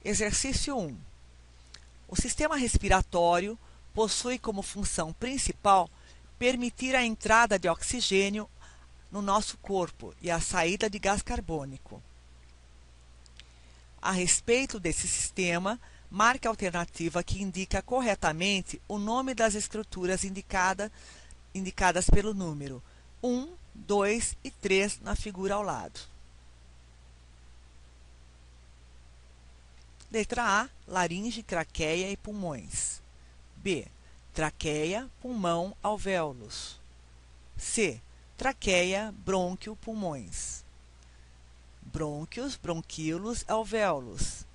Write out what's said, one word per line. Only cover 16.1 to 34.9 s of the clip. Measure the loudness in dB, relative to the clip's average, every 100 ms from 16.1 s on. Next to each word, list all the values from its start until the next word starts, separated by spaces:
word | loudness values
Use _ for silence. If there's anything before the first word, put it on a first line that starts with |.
marque | 2 4 4 0
a |
alternativa | 0 -2 -2 -4 -4 -2 -2
que | 0 -2
indica | -2 -4 -2 -2
corretamente | 0 0 2 2 0 2 2 2 -2 -10 -8
o | -4
nome | 0 0 0
das | 2 2
estruturas | 2 -2 -6 -6 -4 0 0
indicada, | -2 -6 -4 2 2 2 -4 -8 -20 -20 -20 -20 -12
indicadas | -6 -6 4 4 6 8
pelo | 8 8
número | 0 -2 -4 -8 -10 -14 -20 -20 -6
um, | -2 0 -2 -12 -18
dois | -14 0 2 2 2 -2 -6
e | -12
três | -8 0 2 2 -2
na | -2 -2
figura | -2 -4 -2
ao | -2
lado. | -2 -4 -6 -12 -16 -18 -20 -20 -20 -20 -20 -20 -20 -20 -20 -20 -20 -20 -20 -20 -20 -20 -20 -20 -20 -20 -20 -20 -20 -20 -20 -20 -20 -20 -20 -20 -20 -20 -20 -20 -20 -20 -20 -20 -6
Letra | -4 -2 0 2 2
A, | 2 -6 -4
laringe, | 0 0 -2 -6 -8
traqueia | -4 -4 -4 -2 0 0 -2
e | -6
pulmões. | -8 -8 -6 -6 -8 -6 -6 -6 -14 -20 -20 -20 -20 -8
B, | -2 -2 -4 -14 -20 -20 -12
traqueia, | -2 -2 -2 -2 0 0